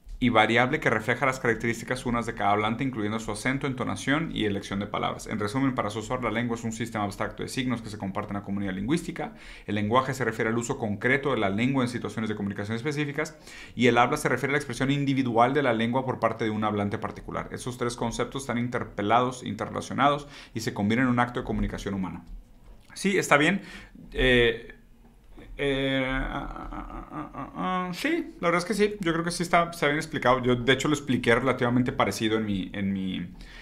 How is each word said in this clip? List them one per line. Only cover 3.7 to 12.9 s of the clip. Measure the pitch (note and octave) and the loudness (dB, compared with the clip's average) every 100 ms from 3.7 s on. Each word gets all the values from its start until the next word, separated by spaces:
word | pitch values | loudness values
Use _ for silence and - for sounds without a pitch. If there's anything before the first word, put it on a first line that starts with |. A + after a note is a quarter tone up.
| B2 G#2 G2+ - D3 E3+ | -4 -4 -2 0 0 0
y | - | 0
elección | G#2+ G2 - G2 | 0 0 -2 -4
de | G#2 | -2
palabras. | F#2 F2+ - - | -2 -2 -4 -6
En | G#2 | -4
resumen, | G#2 C3 C3+ | -2 0 0
para | B2 G2+ | 0 -2
Saussure, | A2 G#2+ B2+ | -4 -4 -2
la | A#2 | -2
lengua | A2 A#2+ A#2 | -2 -2 -4
es | |
un | A#2 | -4
sistema | A2 A#2 A2 | -6 -6 -4
abstracto | G2+ - G#2 - | -4 -4 -6 -6
de | G2 | -6
signos | C3 B2+ A#2+ | -4 -2 -4
que | G#2+ | -6
se | G#2 | -8
comparten | G2+ G2+ G#2 G2+ | -6 -6 -6 -6
en | |
la | |
comunidad | G2 G2+ G2 | -4 -4 -4
lingüística. | F#2 A2 E3+ - E3+ D3+ - - - - | -4 0 0 -2 -8 -10 -12 -18 -14 -4
El | |
lenguaje | G#2+ G#2 B2 C3 | -2 2 2 2
se | B2+ | 0
refiere | A2+ A2 A2+ | -2 0 0
al | A#2 | 0
uso | A#2+ B2+ | -2 -4
concreto | A2 G2+ B2 C#3 C#3+ | -4 0 2 2 2
de | A#2+ | 0
la | G2+ | 0
lengua | G2+ B2 C#3 | 2 2 2
en | A#2+ | 0
situaciones | A#2+ G2+ A#2 A2 | -2 -6 -4 -4
de | G#2 | -2
comunicación | G2+ G2 G2+ A2+ | -4 -4 -4 -4
específicas | D3+ | -4